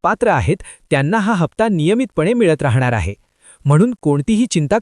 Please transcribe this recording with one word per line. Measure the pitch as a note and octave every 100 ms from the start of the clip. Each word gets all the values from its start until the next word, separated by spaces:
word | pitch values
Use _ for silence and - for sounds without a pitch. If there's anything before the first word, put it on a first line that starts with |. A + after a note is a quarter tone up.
पात्र | F3 G#3+ A#3
आहेत, | D3 E2+ F3+ - - -
त्यांना | C#3+ C#3 A3
हा | G3
हप्ता | G3+ D#3+ - A3
नियमितपणे | F3+ D3+ A3+ C4+ - D#3+
मिळत | A#3+ G3 D#3
राहणार | C#3+ B2 B2+
आहे. | A2+ D#2+ G2+ _ _ _ _ C#3
म्हणून | D3 A#3+ A#3+
कोणतीही | D3+ C#3+ C#3+ A3 B3
चिंता | E3+ D3 G#3+